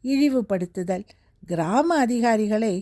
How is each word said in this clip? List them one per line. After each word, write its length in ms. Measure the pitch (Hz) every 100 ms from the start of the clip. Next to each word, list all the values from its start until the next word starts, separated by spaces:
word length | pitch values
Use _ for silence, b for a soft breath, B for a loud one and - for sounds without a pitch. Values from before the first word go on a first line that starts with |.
இழிவுபடுத்துதல், 1000 | 254 269 285 262 208 190 175 - 180 185 - b b b
கிராம 540 | - 170 160 226 320 330
அதிகாரிகளை 760 | 240 247 240 220 208 214 220 185